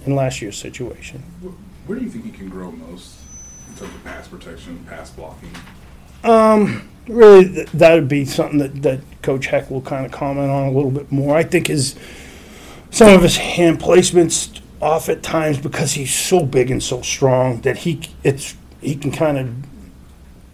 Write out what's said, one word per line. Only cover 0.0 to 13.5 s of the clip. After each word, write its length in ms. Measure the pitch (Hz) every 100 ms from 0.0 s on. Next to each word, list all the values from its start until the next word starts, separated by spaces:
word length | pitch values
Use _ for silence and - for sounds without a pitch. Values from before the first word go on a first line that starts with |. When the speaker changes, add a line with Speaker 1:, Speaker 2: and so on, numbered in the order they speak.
| 139
Speaker 1:
in 100 | 139
last 260 | 131 -
year's 160 | 104 -
situation. 640 | - - 120 - - 131 - 175
Speaker 2:
Where, 120 | 185 - - - -
where 140 | 254
do 60 | 220
you 40 |
think 140 | -
he 80 | -
can 160 | - 95
grow 240 | 90 90
most 460 | 82 80 - - - - - - - -
in 80 | -
terms 180 | -
of 100 | - -
pass 220 | - -
protection, 540 | 180 180 - - - -
pass 240 | 82 -
blocking? 380 | - 80 73 90 87 - - - - - -
Speaker 1:
Um, 640 | 233 226 220 214 185 117 - - -
really, 400 | 226 214 190 185
th-, 220 | 151 -
that 200 | 147 165 165
would 120 | 135
be 160 | 143
something 360 | 135 - 147 147
that, 220 | 139 139
that 180 | 143 135 - -
Coach 260 | - 127 -
Heck 220 | 139 -
will 120 | 135
kinda 260 | - 139 131
comment 400 | - 143 139 139
on 200 | 139 135
a 20 |
little 180 | 135 135
bit 220 | 139 -
more. 240 | 139 143 156
I 80 |
think 240 | 165 170 156
his, 280 | 156 127 - - - - - - - - - -
some 220 | - 214
of 100 | 185
his 140 | 180 -
hand 420 | -